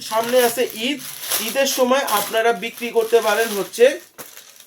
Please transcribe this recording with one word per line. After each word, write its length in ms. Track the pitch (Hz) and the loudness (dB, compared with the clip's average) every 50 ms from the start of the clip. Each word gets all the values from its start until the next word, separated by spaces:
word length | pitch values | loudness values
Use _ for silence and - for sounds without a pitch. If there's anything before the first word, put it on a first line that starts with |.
| - | -12
সামনে 400 | - 220 220 226 240 247 254 247 | -4 -4 -2 -2 2 2 4 4
আছে 260 | 233 240 262 240 - 214 | 4 2 0 -4 -4 -4
ঈদ, 260 | 220 226 262 294 - - - - - - - - - 214 | -6 -4 -4 -4 -6 -8 -12 -14 -12 -8 -6 -4 -4 -4
ঈদের 200 | 226 208 269 277 | -4 -2 0 0
সময় 340 | 269 - 269 254 247 262 277 | 0 2 2 2 2 2 0
আপনারা 520 | 269 - 220 208 202 - 208 226 226 233 233 | 0 0 -2 -2 -2 -2 -2 0 2 2 0
বিক্রি 360 | - 214 233 220 - 240 240 | 0 -4 -8 -8 -8 -8 -4
করতে 320 | 196 226 220 220 233 226 | -2 -2 0 4 2 4
পারেন 280 | 220 220 214 220 233 226 | 4 4 2 0 0 -2
হচ্ছে 520 | 208 196 180 - - - 233 277 311 349 - - _ - - - - - - - - - - | -2 -4 -6 -6 2 4 4 4 4 2 -8 -16 _ -20 -20 -18 -18 -20 -20 -20 -20 -20 -20